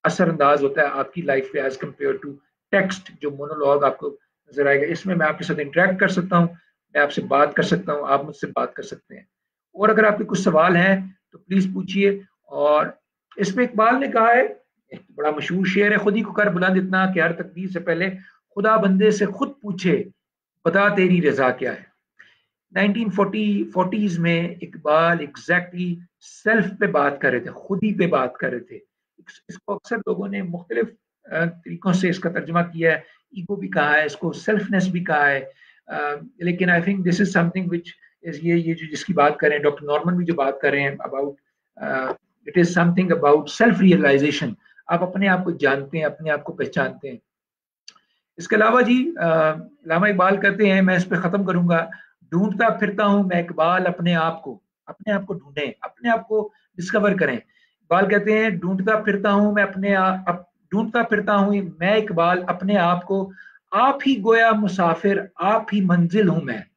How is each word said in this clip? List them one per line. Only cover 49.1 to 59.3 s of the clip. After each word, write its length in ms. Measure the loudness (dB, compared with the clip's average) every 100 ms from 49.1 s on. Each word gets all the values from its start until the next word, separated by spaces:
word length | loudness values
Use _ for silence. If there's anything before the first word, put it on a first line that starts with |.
| -2
अ, 60 | 0
अल्लामा 840 | 2 2 0 -10 _ -4 0 2
इकबाल 300 | 2 2 4
कहते 300 | 0 2 2
हैं, 140 | 4
मैं 160 | 4 2
इस 60 | 0
पे 120 | -2
ख़त्म 260 | -2 -2 0
करूँगा, 440 | 0 2 0 -2 -12 -20 _ _
"ढूंढता 360 | -2 0 0 0
फिरता 340 | 0 -4 0
हूँ 200 | 2 2
मैं 200 | 2 -2
इकबाल 420 | -2 -2 0 2 0
अपने 280 | -2 0
आप 280 | 0 0 -4
को", 200 | -14 -18 _ _ -20
अपने 260 | -12 -4
आप 120 | -4 -4
को 80 |
ढूंढें, 400 | -12 -10 -8 -8 -8
अपने 260 | -16 _ -2
आप 160 | 0 0
को 260 | -4 -4 _ _ -14
discover 400 | -2 0 2 2
करें। 200 | 0 -2
इकबाल 680 | _ _ _ _ _ 2 4
कहते 240 | 2 2
हैं, 280 | 0 0 -2
"ढूंढता 420 | -4 -2 0 0
फिरता 260 | 0 -2
हूँ 240 | 2